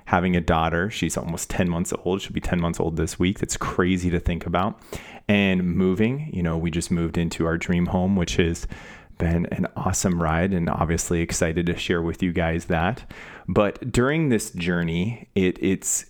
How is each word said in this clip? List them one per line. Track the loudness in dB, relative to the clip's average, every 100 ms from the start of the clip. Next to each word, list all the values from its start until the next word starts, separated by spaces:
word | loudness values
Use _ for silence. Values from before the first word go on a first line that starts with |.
| 0
having | 2 4
a | 2
daughter, | 4 2 2 2 -2
she's | -2 -4 -2
almost | -4 -6 -4
ten | -2 0
months | 0 -2 -4 -2
old, | -2
she'll | -4
be | -6
ten | -2 0
months | 0 0
old | -2 0
this | -2 0
week. | 0 0
That's | -2 -4
crazy | -4 0 2 2 2
to | 0
think | 0 -2 -2
about. | 0 0 -4 -12 -16 -14 -8 0
And | 4 4 2 2 2
moving, | 2 4 2 0 -6
you | -2
know, | 0 0
we | 0
just | -2 0
moved | 0 0 0
into | -2 0
our | 0 0
dream | 0 2
home, | 2 2 2 2
which | 2 2
has | 2 0 -6 -10 -16 -20 -16 -4
been | 0 2 0
an | -2 -4 -2
awesome | -2 0 0 2
ride, | 2 2 2
and | 0 0
obviously | 0 0 0 0 0
excited | 0 0 0 0 0
to | -2
share | 0 0
with | 0 -2
you | -2
guys | 0 0 0
that. | 0 0 0 -2 -8 -16 -18 -14 -2
But | 2 2 0 -2
during | 2 4 4 2
this | 2 0
journey, | -4 -2 0 0 0 -2 -4 -4
it, | 2 2 2
it's, | 0 0 0 -4 -6